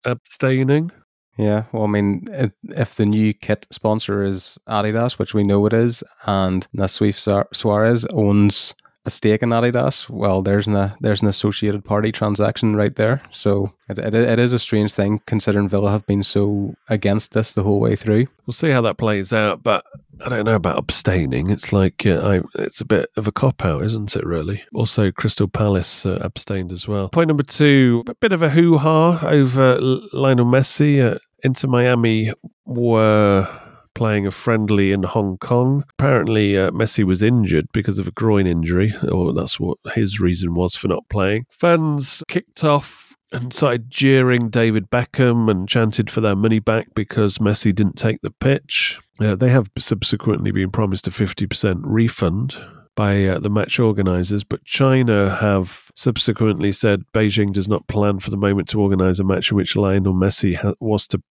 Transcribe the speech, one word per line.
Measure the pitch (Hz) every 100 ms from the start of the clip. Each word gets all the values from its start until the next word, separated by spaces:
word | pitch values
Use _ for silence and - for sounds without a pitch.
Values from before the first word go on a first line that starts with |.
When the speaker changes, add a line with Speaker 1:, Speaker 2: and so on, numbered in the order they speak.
Speaker 1:
abstaining? | 123 123 _ - 135 131 131 147 170 _ _ _ _ -
Speaker 2:
Yeah, | 107 107 110
well, | 113
I | 107
mean, | 104 101 98 -
if, | 185 117 _
if | - - 113
the | - 104
new | 107 110
kit | 104 - 107 -
sponsor | - 110 107 - 101
is | 98 95 - - -
Adidas, | 107 104 110 120 -
which | 107
we | 110
know | 101 101 104
it |
is, | 113 120 117 - _ -
and | 98 95 92 - 101
Nassif | 95 - 107 98
Sa-, | - 101 -
Suarez | - 113 104 113 117 113
owns | 165 104 101 104 - - - _ _
a | -
stake | - 107 107
in | 117
Adidas, | 117 120 120 135 - -
well, | 120 101 95
there's | 98 101 101
an, | 101 98 -
there's | 107 101
an | 104
associated | 98 104 101 104 101
party | - 104 110
transaction | 107 107 104 104 - 113 104
right | 107
there. | - 110 135 -
So | - 104 101 98 _ -
it, | 101
it, | 110
it | 110 120 113
is | 120
a | 120
strange | - 107 104
thing, | - 101 107 -
considering | 104 - 101 101
Villa | 98 101
have | 104 -
been | 101
so | 98 104 101 104 98 - -
against | 107 101 104 -
this | 110 113
the | -
whole | 98 101
way | 113 107
through. | 110 107 127 _ -
Speaker 1:
We'll |
see | 120 165
how | 131
that | 113 -
plays | 113 104 95
out, | 113 107 85
but | 117 101 - - _ -
I | -
don't | 120
know | 107
about | 110 87 73
abstaining. | - - - 92 71 64 87
It's | 104 -
like, | 101 92 - 104
uh, | 87
I, | 104 95 - -
it's | - -
a |
bit | - 104 - -
of | 104
a |
cop-out, | - 135 - 90 73
isn't | 110 110 104
it, | -
really? | 82 85 78 101 -
Also, | - 120 - 101
Crystal | - 110 - 101
Palace, | - 104 95 85 - 98
uh, | 92
abstained | 92 - - 98 90
as | 90 -
well. | 104 95
Point | 160 165
number | 151
two, | 135 - 147 139 127 117 117
a |
bit | - 226
of | 180
a | 160
hoo-ha | 151 170 160 156 160 165 170 160
over | 151 131 131 131 123
L-, | 131 131 -
Lionel | 135 135 127 120
Messi. | 131 131 - 147 143
Uh, | 120 98 _ _
Inter | 135 127 139
Miami | 123 123 123 117 110 107 - - _ -
were | 123 120 113 110 107 104 98 95 - - - _
playing | - 110 104 98
a |
friendly | - - 113 107 104 98
in | 98
Hong | 90 113 101 92
Kong. | - 123 127 143 139 -
Apparently, | 139 127 98 110 104 98
uh, | 95
Messi | - 110 -
was | 95 92
injured | 107 123 95 80 -
because | 113 104 98
of | 90
a |
groin | - 113 104 92
injury, | 85 82 90 107 104 -
or | 92 87
that's | - - -
what | 92 - -
his | - 101 101
reason | 90 87 90
was | 85 90 -
for | -
not | 87 _
playing. | 104 95 107 123
Fans | _ 170 170 156 147 131 - 160
kicked | 180 - -
off | 156 147 - - - _ _
and | - 127
started | - 143 120 117
jeering | - 139 135 127 123 117
David | 117 113 110 98
Beckham | 123 127 - 127 117 113
and | 95 95
chanted | 123 110 104 107
for | -
their | 110 98
money | 110 110
back | 110 110 -
because | - 101 - 104 -
Messi | 104 104 107
didn't | 95 101 -
take | 113 107
the | 104
pitch. | _ 131 139 _ - - - _ _
Uh, | 107 95
they | 127
have | 127 101 -
subsequently | - 101 - 104 - 104 101
been | 98 92
promised | - 104 95 -
a |
fifty | - 101 - 101
percent | - 104 87
refund | - 110 117 - 87 92 131 - - - _
by, | - 104 101
uh, | 95 87
the | 104
match | 104 - -
organisers, | 113 101 95 90 90 104
but | - -
China | - - 135 131 120 104 98 95
have | 104 98 92 - - -
subsequently | 127 107 - 107 110 92 101
said | 95 113 101 -
Beijing | 110 107 104 101
does | 98 95
not | 104 -
plan | 101 104 98
for | 104
the | 101
moment | 98 98 -
to | 107
organise | 98 95 92 92
a |
match | 95 92 -
in | 101
which | 92 104
Lionel | 101 98 95
Messi | 92 95 - 101 87
ha-, | 101 -
was | 113 104 -
to | - _